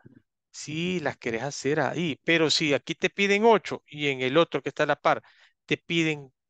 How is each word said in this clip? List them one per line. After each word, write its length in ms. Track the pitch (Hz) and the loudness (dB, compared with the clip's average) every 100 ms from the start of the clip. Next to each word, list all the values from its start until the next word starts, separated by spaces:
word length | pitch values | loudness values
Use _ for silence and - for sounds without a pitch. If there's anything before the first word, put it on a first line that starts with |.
| - _ _ _ _ | -20 _ _ _ _
Si 500 | - - 151 180 180 | -16 -10 -4 -2 -2
las 160 | 143 - | -4 -4
querés 240 | 127 113 | -4 -4
hacer 380 | 135 - 135 156 | -6 -4 -2 0
ahí. 400 | 127 139 170 - | 0 -2 -4 -4
Pero 260 | - 165 156 | 0 2 2
si 240 | - 156 | 2 2
aquí 200 | 135 - | 0 -2
te 160 | 170 185 | -4 -4
piden 340 | - 202 202 | 0 0 4
ocho 380 | 226 208 - 131 - | 4 4 2 -10 -12
y 220 | 147 147 | -6 -4
en 140 | 131 | 0
el 140 | 127 147 | 2 2
otro 240 | 170 143 | 2 0
que 80 | 143 | -4
está 140 | - | -2
a 20 | 147 | -2
la 100 | 143 | 0
par 220 | 165 127 - _ _ _ - | 0 0 -4 _ _ _ -6
te 100 | 147 | -6
piden 540 | - 170 160 147 135 _ | -2 -2 0 -2 -8 _